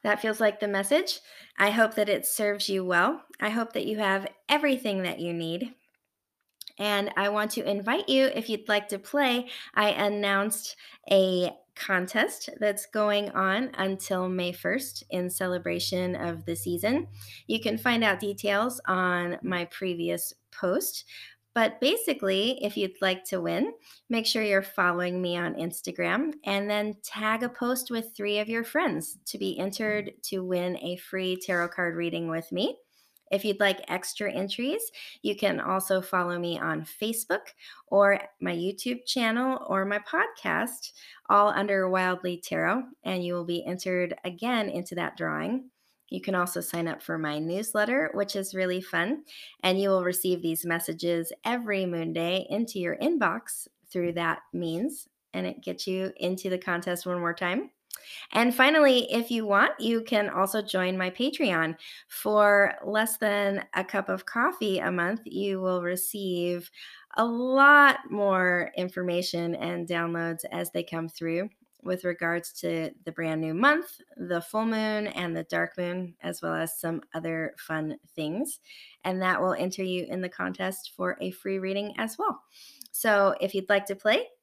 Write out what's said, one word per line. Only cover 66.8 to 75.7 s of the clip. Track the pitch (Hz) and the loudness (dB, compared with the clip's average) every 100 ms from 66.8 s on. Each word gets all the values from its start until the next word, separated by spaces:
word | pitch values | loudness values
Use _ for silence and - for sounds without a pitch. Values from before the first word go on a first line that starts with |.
| - - - - | -20 -20 -6 0
a | |
lot | 226 233 254 262 277 294 285 269 - | 0 2 2 8 10 12 10 6 -2
more | 208 202 185 180 175 - - | 0 4 4 4 2 0 -2
information | 185 185 180 175 180 170 170 170 | -4 -2 -2 0 0 -2 -2 -2
and | 170 175 170 | -4 -4 -2
downloads | 170 170 170 165 165 - | -2 0 -2 -2 -4 -6
as | 175 175 | -6 -4
they | 175 | -4
come | 170 165 165 | -4 -4 -6
through | - 165 170 208 _ _ _ | -6 -2 -2 -4 _ _ _
with | - 180 | -6 -2
regards | 180 175 170 170 170 | -2 -2 -2 -2 -4
to | - 175 165 160 - | -6 -4 -2 -4 -8
the | - | -12
brand | 160 160 160 | -4 -2 -2
new | 160 | -2
month, | 160 262 302 339 - - - | 4 4 4 -2 -14 -20 -12
the | 175 170 | -4 -4
full | 170 214 226 | -2 -2 0
moon, | 220 220 214 208 | 0 0 -2 -4
and | - 175 165 | -4 -4 -4
the | |
dark | 165 170 170 | -2 -2 -2